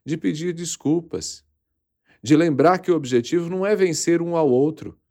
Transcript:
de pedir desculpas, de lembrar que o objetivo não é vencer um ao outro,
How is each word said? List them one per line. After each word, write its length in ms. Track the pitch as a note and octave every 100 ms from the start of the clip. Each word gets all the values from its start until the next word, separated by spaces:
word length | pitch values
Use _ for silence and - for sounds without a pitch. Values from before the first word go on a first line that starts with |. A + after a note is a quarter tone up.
de 140 | C#3 D#3+
pedir 380 | - D#3 F3
desculpas, 920 | E3+ E3+ - C3+ E3 E3 E2+ - - _ _ _ _ _ _ _ _
de 120 | A2+
lembrar 440 | D3+ E3+ C3 D#3 F3+
que 120 | F3+
o 60 | E3
objetivo 540 | B2+ B2 B2 F3 E3+
não 160 | F#3 G3
é 100 | G3+
vencer 460 | F#3 D#3 - E3+
um 120 | E3+
ao 140 | E3+ D3+
outro, 500 | B2 D3 D#3+ - - _